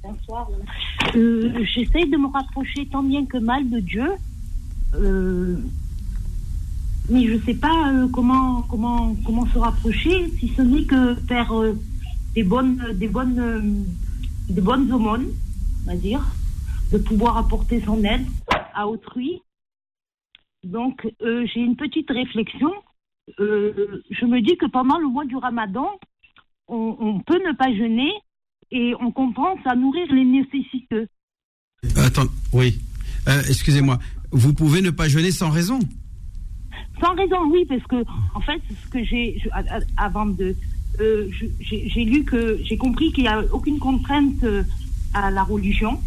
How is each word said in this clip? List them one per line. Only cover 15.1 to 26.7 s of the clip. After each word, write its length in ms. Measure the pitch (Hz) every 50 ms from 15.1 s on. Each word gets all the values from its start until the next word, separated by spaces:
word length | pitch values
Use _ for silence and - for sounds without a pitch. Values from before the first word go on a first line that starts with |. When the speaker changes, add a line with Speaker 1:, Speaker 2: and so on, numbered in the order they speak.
| 220 233 277 - - - - - - - - - - - -
Speaker 1:
on 40 | 185
va 60 | 180
dire, 260 | 175 165 185 220 285 277 - - - - - - - - - - - - - -
de 60 | 208
pouvoir 380 | - - 220 202 226 240 226
apporter 460 | 233 220 - 226 220 214 - 233 233 -
son 180 | 208 214 226 214
aide 220 | 202 226 254 262 - - - - - - - - - -
à 120 | 190 208 214
autrui. 520 | 226 220 - - - 247 247 294 359 359 _ _ _ _ _ _ _ _ _ _ _ _ _ _ _ _ _ _ _ - _ _ _ _ -
Donc, 420 | 180 175 226 240 262 254 - - 226 214 _ -
euh, 240 | 233 233 240 240 208 -
j'ai 80 | 233
une 160 | 240 240 247
petite 340 | - 294 285 - 320 311 -
réflexion. 600 | 269 233 254 254 - 214 220 - - - 254 311 381 415 - _ _ _ _ _ _ _ _ - - -
Euh, 640 | 202 - 214 208 202 208 208 196 202 202 202 - - _
je 140 | 202 - 240
me 140 | 240 240 247
dis 160 | 214 220 359
que 100 | 349 349
pendant 320 | 262 - 254 254 262 285 339
le 100 | 320 285
mois 160 | 240 269 302
du 100 | 269 240
Ramadan, 520 | 262 240 247 233 233 220 196 185 226 285 381 415 381 - _ _ _ _ _ _ - _ _ _ _ _
on, 280 | _